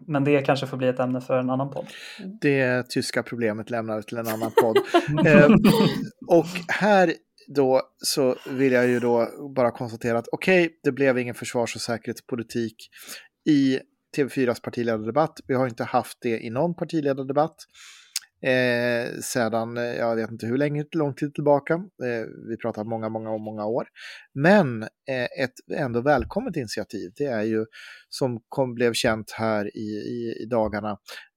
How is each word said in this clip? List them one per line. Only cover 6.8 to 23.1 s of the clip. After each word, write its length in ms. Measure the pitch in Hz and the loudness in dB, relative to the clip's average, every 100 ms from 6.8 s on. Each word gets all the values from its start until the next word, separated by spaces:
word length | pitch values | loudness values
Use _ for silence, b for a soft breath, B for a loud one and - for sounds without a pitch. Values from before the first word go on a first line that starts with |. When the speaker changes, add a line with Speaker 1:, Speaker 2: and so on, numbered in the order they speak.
| 202 196 175 147 _ _ - | 4 4 4 0 _ _ -6
Speaker 3:
då 340 | 143 131 131 - _ | 2 4 4 0 _
så 380 | - - 131 - - | -4 0 0 0 -4
vill 220 | 131 135 | 0 4
jag 160 | 127 123 | 4 4
ju 120 | 123 | 2
då 280 | 120 120 113 - 143 135 | 2 2 2 -4 -8 0
bara 160 | 120 | 0
konstatera 460 | - 120 113 120 117 | 0 -8 -6 -2 -2
att 100 | - | -2
okej, 480 | - - 185 165 - | -4 2 4 4 0
det 80 | 143 | -2
blev 260 | 127 135 123 | 2 2 2
ingen 180 | 123 113 | 0 -6
försvars- 400 | 113 123 113 110 | -6 -4 -4 -6
och 60 | |
säkerhetspolitik 960 | - 113 - 110 - 120 110 123 113 - - B B B B _ - | -6 -6 -6 -12 -8 -10 -6 -4 -6 -8 -20 B B B B _ 2
i 300 | 147 135 131 - _ _ - | 4 4 0 -4 _ _ -2
T 80 | |
V 60 | 127 | -2
fyras 320 | - 120 113 | 0 0 0
partiledardebatt. 800 | - 120 117 110 110 131 156 - - | -4 -4 -2 -2 -2 0 0 -2 -4
Vi 60 | |
har 140 | 131 127 | -2 -2
inte 160 | 113 | -4
haft 340 | 120 123 117 - | -2 -2 -2 -4
det 180 | 120 110 | -4 -4
i 100 | 117 | -4
någon 260 | 120 170 170 | -4 -2 -4
partiledardebatt, 800 | 165 160 143 135 135 139 160 - - B B B B B B _ | -4 -2 -2 -2 -2 0 0 -2 -20 B B B B B B _
eh, 800 | 135 127 127 120 120 120 120 - | 0 2 2 2 0 0 -2 -6
sedan, 560 | - 131 113 113 113 117 | -4 0 0 0 -4 -4
eh, 60 | |
jag 320 | 120 - 117 113 | -4 -2 0 0
vet 160 | 110 | -2
inte 140 | 113 113 | -6 -4
hur 120 | 127 | 0
länge, 280 | 147 147 151 | 0 -2 -4
lång 220 | 165 143 | -2 -2
tid 200 | 131 147 | -2 -6
tillbaka. 400 | 151 147 143 - | -2 2 2 2
Eh, 540 | 165 202 - 127 117 82 - 107 | -4 -4 -8 -6 -4 -6 -12 -12
vi 80 | 113 | -6
pratar 260 | 117 110 | -6 -6
många, 260 | 107 113 | -6 -6
många, 280 | 110 | -6